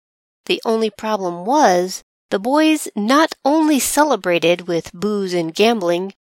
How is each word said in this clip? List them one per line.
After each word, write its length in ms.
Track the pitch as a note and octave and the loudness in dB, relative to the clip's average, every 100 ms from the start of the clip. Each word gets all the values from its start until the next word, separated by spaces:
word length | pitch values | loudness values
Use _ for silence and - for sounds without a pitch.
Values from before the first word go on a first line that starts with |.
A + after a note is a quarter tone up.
| _ _ _ _ - | _ _ _ _ -4
The 160 | F#3+ | -4
only 280 | A#3 A3+ A3 | -2 -2 -2
problem 540 | - A3 G#3 F#3 F3 F#3+ | -6 -6 -4 -4 -6 0
was, 580 | D4+ A#3+ F3+ F#3 - _ _ - | 2 4 4 0 -8 _ _ -6
the 80 | G3+ | -4
boys 500 | A3 D4 D#4 D#4 - G#3+ | 0 2 2 0 -4 -4
not 380 | G#3 C#4+ D#4+ - | 2 2 2 0
only 360 | C4+ D#4+ D#4 C#4 | 0 2 2 2
celebrated 880 | - C#4+ D4+ A3 F3+ E3+ E3 F3 F3+ | 0 0 2 0 0 0 2 0 0
with 260 | E3+ - | -4 -4
booze 400 | F3 G3+ G#3 F#3+ | -6 -4 -2 -2
and 180 | F3 E3 | -2 -2
gambling, 600 | E3 A3 A#3 E3+ F3 F#3+ - | 0 0 2 -2 -2 -4 -12